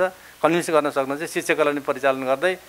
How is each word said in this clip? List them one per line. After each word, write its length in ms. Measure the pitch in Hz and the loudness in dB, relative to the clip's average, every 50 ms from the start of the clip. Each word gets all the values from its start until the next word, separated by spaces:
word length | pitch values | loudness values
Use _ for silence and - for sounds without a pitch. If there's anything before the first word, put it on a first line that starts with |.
| 180 185 - - - - - - - | -2 -2 -4 -8 -20 -20 -4 0 2
कन्भिन्स 260 | 156 165 175 160 - | 2 2 2 0 2
गर्न 200 | 165 151 147 147 | 2 2 2 2
सक्नुहुन्छ, 320 | 135 143 135 131 143 143 165 160 | 0 -2 -2 -2 -4 -6 -6 -6
शिक्षकहरूलाई 420 | - 180 151 - 160 147 156 147 143 | -6 -4 -2 0 0 2 2 0 0
नै 60 | 147 | -2
परिचालन 440 | 131 151 139 131 127 139 135 131 135 | -2 -4 -4 0 0 0 0 0 0
गर्दै, 320 | 127 135 139 156 185 185 175 - | -2 0 0 0 0 -2 -4 -8